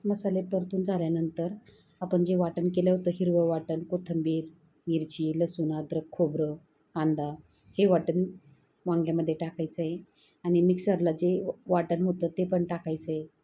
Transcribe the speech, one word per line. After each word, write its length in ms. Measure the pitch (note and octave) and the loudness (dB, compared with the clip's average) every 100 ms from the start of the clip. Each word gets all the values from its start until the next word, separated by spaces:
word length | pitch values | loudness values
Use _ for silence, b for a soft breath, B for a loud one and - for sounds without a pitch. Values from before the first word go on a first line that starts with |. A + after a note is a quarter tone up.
मसाले 380 | G#3 G3+ G3+ F#3 | -2 -2 -2 -2
परतून 420 | F#3 F#3+ F3+ F#3+ | -2 -4 -2 -2
झाल्यानंतर 680 | F#3 F#3 E3 E3 E3 E3 E3+ G#3 b b b _ | 0 0 0 0 -2 -4 -6 -6 b b b _
आपण 220 | F3+ F3+ | 0 2
जे 120 | F3 | 4
वाटण 320 | F3+ E3+ E3+ F3 | 2 2 0 0
केलं 220 | F3+ F#3 | 2 4
होतं, 200 | F#3 F3+ | 4 0
हिरवं 340 | F3 F3+ E3+ E3+ | 0 2 4 4
वाटण, 360 | D#3+ D#3+ E3 | 0 -2 -6
कोथिंबीर, 600 | E3 F3+ F3+ E3 D#3+ D#3+ D#3+ - _ _ - | -4 -6 -2 -2 0 -2 -4 -16 _ _ -2
मिरची, 440 | D#3+ D#3 - D#3 | -2 -2 -4 -2
लसूण, 360 | D#3 E3+ F3 D#3 | 0 -2 0 -2
अद्रक, 360 | D#3 D3+ D#3 D#3 | -2 -4 -6 -6
खोबरं, 420 | - D#3+ D3 D3+ D3+ _ _ _ | -2 0 0 -2 -4 _ _ _
कांदा, 340 | E3 D#3 D3+ D3 D#3 _ _ - - | -2 0 0 -2 -8 _ _ -8 2
हे 80 | |
वाटण 380 | G3 F3 - E3+ F#3 F#3 _ _ _ _ | 4 6 4 0 -2 -6 _ _ _ _
वांग्यामध्ये 480 | F3+ E3+ E3 E3 D#3+ D#3+ | -2 0 2 0 0 -2
टाकायचं 420 | D#3+ - D#3+ - | -6 -6 -6 -4
आहे 160 | D#3+ E3+ - b b b | -6 -6 -12 b b b
आणि 180 | F3 F3 | 0 4
मिक्सरला 500 | F3+ F3+ G3 F3+ E3+ | 4 4 0 2 2
जे 180 | D#3+ F3+ F#3 F#3 - - | 2 0 0 -4 -8 0
वाटण 360 | F3+ E3 E3+ | 0 2 0
होतं 240 | F#3 F3+ E3+ E3 | 0 0 -2 -2
ते 80 | |
पण 180 | F3+ F3+ | -2 0
टाकायचं 480 | E3+ E3+ D#3+ D#3+ E3 | 0 -4 -4 -6 -4
आहे. 140 | D#3 D#3 _ | -6 -8 _